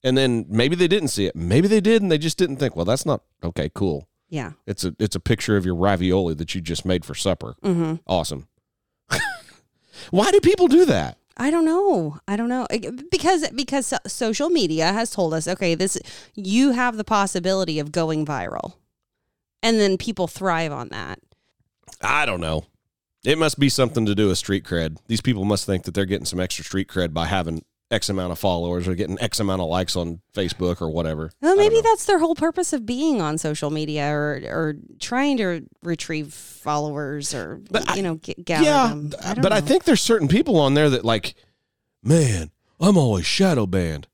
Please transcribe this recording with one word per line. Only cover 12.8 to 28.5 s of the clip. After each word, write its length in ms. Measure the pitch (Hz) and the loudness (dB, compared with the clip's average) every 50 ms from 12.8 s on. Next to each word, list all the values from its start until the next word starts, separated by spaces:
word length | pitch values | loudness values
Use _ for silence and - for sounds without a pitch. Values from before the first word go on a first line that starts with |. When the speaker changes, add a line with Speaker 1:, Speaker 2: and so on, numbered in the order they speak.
| - - 247 254 285 349 | -4 -8 -10 -12 -6 -4
Speaker 2:
because, 380 | - 359 - 339 381 330 294 - | -4 0 2 2 2 2 0 -4
because 360 | - 247 277 - 269 277 - - | -4 -6 -6 -2 -2 -4 -2 -2
so-, 80 | 254 - _ | -6 -6 _
social 420 | 202 - - 247 220 214 - 285 339 | -8 -6 -4 -2 -2 0 0 0 0
media 440 | 349 311 208 156 156 160 160 170 | 2 2 2 0 0 0 0 0
has 180 | 196 220 233 226 | 0 0 -4 -4
told 240 | - 208 180 160 160 | -2 -2 0 0 0
us, 120 | 160 156 | -2 -2
"Okay, 280 | 170 185 - 196 170 165 | -4 -4 -2 0 0 0
this, 240 | 156 185 190 - - - - - - - _ _ | 0 0 -2 -2 -6 -10 -12 -20 -20 -20 _ _
you 360 | 214 190 185 202 240 269 285 | -10 -6 0 2 4 4 4
have 240 | 247 240 247 247 226 | 4 2 0 -2 -2
the 80 | 214 208 | -4 -4
possibility 720 | - 220 202 196 196 - 185 170 185 190 190 185 165 156 151 | 0 2 2 2 0 -2 -2 -2 0 0 0 0 -2 -2 -4
of 140 | 143 147 | -6 -4
going 320 | 147 175 165 160 160 156 156 | -2 -2 -2 0 0 -2 -2
viral." 500 | 151 147 123 87 - - - - - - _ _ _ _ _ _ _ _ _ _ _ _ _ _ _ _ _ | -4 -4 -6 -6 -6 -8 -8 -10 -10 -14 _ _ _ _ _ _ _ _ _ _ _ _ _ _ _ _ _
And 160 | - 226 226 220 | 0 2 4 4
then 180 | 208 196 190 180 | 4 4 2 0
people 300 | - 233 208 - 180 160 | -2 -6 -4 -4 -4 -6
thrive 440 | - - 190 190 170 160 165 156 | -4 -4 -2 0 0 0 -2 -4
on 160 | 143 127 120 - | -6 -8 -10 -10
that. 280 | - 113 90 73 92 _ _ _ _ _ _ _ _ _ _ _ _ _ _ - - _ | -10 -10 -10 -10 -12 _ _ _ _ _ _ _ _ _ _ _ _ _ _ -20 -14 _
Speaker 1:
I 240 | - 104 131 151 147 | -2 0 0 0 0
don't 160 | 123 98 87 | -2 -2 -4
know. 240 | 85 80 80 78 76 _ _ _ _ _ _ _ _ _ _ _ - | -2 -2 -2 -2 -4 _ _ _ _ _ _ _ _ _ _ _ 0
It 140 | 120 151 160 | 0 2 2
must 200 | 160 151 - - | 2 0 2 2
be 100 | 139 135 | 2 2
something 380 | - - 127 117 - 117 110 | 4 2 0 2 2 0 0
to 80 | 104 101 | 2 2
do 140 | 101 107 98 | 2 4 2
with 100 | 90 - | 2 0
street 260 | - - 98 95 90 | 0 -2 -2 -2 -2
cred. 340 | - 87 85 82 78 78 - _ - | -2 -2 -2 -2 -4 -6 -10 _ -4
These 120 | 117 110 | -4 0
people 240 | - 127 120 98 95 | 0 0 0 0 0
must 220 | 104 104 95 - | 0 0 0 0
think 160 | - 98 90 - | -2 -4 -2 -4
that 100 | - 82 | -4 -4
they're 100 | 101 98 | -2 -2
getting 220 | 92 101 87 - | -2 -2 -4 -4
some 120 | - - 90 | -6 -4 -4
extra 240 | 92 90 - - 82 | -4 -4 -6 -10 -10
street 220 | - - 95 95 - | -4 -4 -4 -4 -2
cred 240 | - 92 90 85 | -2 -2 -2 -2
by 140 | 76 82 82 | -2 -4 -2
having 380 | 80 98 95 85 82 82 80 - _ _ _ _ _ | 0 -2 -2 -2 -4 -6 -8 -10 _ _ _ _ _
X 180 | 120 107 - - | -4 -2 -2 -2
amount 220 | 98 95 90 90 | -4 -4 -4 -4
of 80 | 82 - | -6 -2
followers 480 | - 98 | 0 0